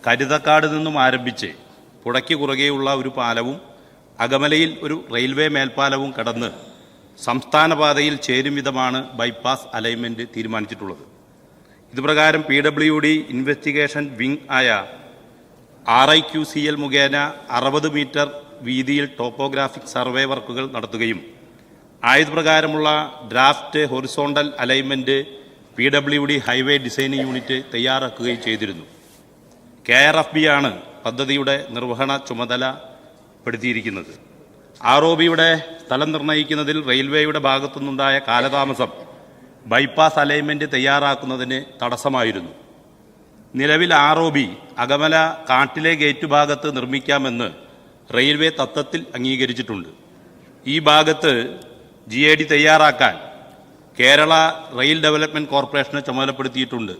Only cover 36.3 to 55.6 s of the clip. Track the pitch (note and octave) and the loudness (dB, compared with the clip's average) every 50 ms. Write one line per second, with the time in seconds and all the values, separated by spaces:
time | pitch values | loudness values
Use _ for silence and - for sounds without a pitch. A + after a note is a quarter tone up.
36.3 | D3+ D3+ D3+ C#3 D#3 D3+ D3+ C#3+ D3+ D#3 D3+ C3+ B2 C3 C3+ C#3 C#3+ D3+ D3+ D3+ | -2 -2 -2 -2 -4 -4 -2 -2 -4 -4 -2 0 0 0 0 0 2 0 2 2
37.3 | D3 D3+ C#3 C3+ C3+ C3+ C#3 C#3 - D3 C#3 C#3+ C3+ C3 C#3 C#3 C3+ C#3 C3+ - | 0 0 0 0 0 0 -2 -6 -8 -8 -8 -6 -4 -2 0 2 0 0 0 2
38.3 | A2+ A#2+ B2+ C3+ C3 C#3+ C#3 C3+ C3 - B2+ - - - - - - - - - | 2 2 2 2 0 0 0 -2 -2 -4 -4 -4 -4 -14 -18 -20 -20 -20 -20 -20
39.3 | - - - - - - - A2 A2+ B2+ C#3 C#3 - - D#3 D#3 D#3 D#3 C#3+ C#3+ | -20 -20 -20 -20 -20 -20 -6 0 2 2 2 2 2 4 4 4 4 2 2 2
40.3 | D3 D3+ D3 D3 D3+ D3 D3+ C#3+ C3+ B2+ C3 C#3 C#3 C#3+ C#3+ C#3 C#3 C3 - C3 | 2 0 0 -2 -4 -4 -4 -2 -2 0 2 4 2 4 2 2 0 -2 -4 -8
41.3 | C3 B2+ B2+ B2 C3 C3 - - - - B2+ B2 B2 A#2+ - C#3+ C3+ B2+ A#2+ A2+ | -6 -6 -4 -4 -4 -6 -8 -10 -10 -6 -6 -4 -4 -2 -4 -2 0 0 0 0
42.3 | G2+ F#2+ E2+ E2+ - - - - - - _ - _ _ _ _ _ _ _ _ | -2 -4 -8 -10 -16 -20 -20 -20 -20 -20 _ -20 _ _ _ _ _ _ _ _
43.3 | _ - - _ - C3 C3+ D3 D3+ D#3+ F3 F3 E3 D3 C#3+ D3 D#3 D#3+ E3 D#3+ | _ -20 -20 _ -4 -2 2 2 4 2 4 4 4 6 6 6 4 4 2 2
44.3 | D3 C#3+ C3 F#2 F2 - - - - - A#2+ B2 C#3 C#3+ D3+ D#3 D#3+ D#3+ D#3+ D#3+ | 2 0 0 0 -4 -14 -18 -16 -6 -6 -2 0 0 0 2 2 4 4 2 2
45.3 | D#3+ - - - B2+ B2+ C#3 B2+ - D#3 D#3 E3 E3 D3 D3 D3 C#3+ D3 - D3+ | -2 -8 -2 0 4 4 4 2 0 -2 0 0 2 2 2 0 0 -2 -2 2
46.3 | D3 D3 D3 C#3+ D3 C#3+ - D3+ B2+ C3 A#2+ B2 C3 C3+ B2+ - C#3+ C#3+ C3+ C3 | 4 4 4 2 0 -4 -4 -6 -4 -4 -4 -4 -6 -6 -2 -2 -2 0 0 -2
47.3 | A#2 A#2 A#2+ F#2 D#2 - - - - - _ - _ _ _ _ - A#2+ C3 C#3+ | -4 -4 -6 -6 -8 -12 -20 -20 -20 -20 _ -20 _ _ _ _ -2 0 2 2
48.3 | D3 D3 D#3 D#3+ D#3 - C3+ B2 - D#3 C#3+ - - E3 B2+ - - B2+ B2 C3 | 2 2 0 0 0 -2 -6 -4 -4 -6 -6 -4 -6 -8 -8 -8 -10 -6 -4 -4
49.3 | C3+ B2 C3 A#2+ B2 B2 A#2+ G#2+ A2+ G2 E2+ D#2+ - - - - - - - - | -2 -2 -2 -4 -4 -6 -8 -8 -8 -10 -10 -12 -18 -20 -20 -20 -20 -20 -20 -20
50.3 | - - - - - _ _ B2+ C#3+ D#3+ D#3 D3 D3 D#3 D#3 D3+ D#3+ D#3 D#3+ D#3+ | -20 -20 -20 -20 -20 _ _ -4 -4 0 4 4 6 6 6 4 2 2 2 2
51.3 | C3 A#2 A#2 B2+ A2+ - - - - - - - - - - - G#2+ B2+ D3 D3+ | 2 2 -2 -4 -8 -14 -18 -20 -20 -20 -20 -20 -20 -20 -16 -8 -2 2 4 4
52.3 | D#3 D3+ D#3 D3+ D#3 D3 D3 D#3 D#3 D#3 D3+ D3+ C#3 - D3+ A2 F#2 - - - | 4 4 2 0 2 4 6 6 8 8 8 6 6 4 2 2 2 -2 -12 -18
53.3 | - - - - - - - - - - - - _ - B2 C3 C#3 D3 D3+ D#3 | -18 -20 -20 -20 -20 -20 -20 -20 -20 -20 -20 -20 _ 2 6 6 8 6 6 6
54.3 | D#3+ D#3+ D#3+ D#3+ E3 - - - C3+ B2 B2+ C#3+ D#3 E3 D#3 D#3 D3+ D3+ D#3 D3+ | 6 4 4 2 0 -4 -12 -12 -4 -2 0 2 2 2 2 2 2 2 0 -2
55.3 | D#3 D#3 D3+ C#3 C3+ C#3 | -2 -6 -6 0 -2 -2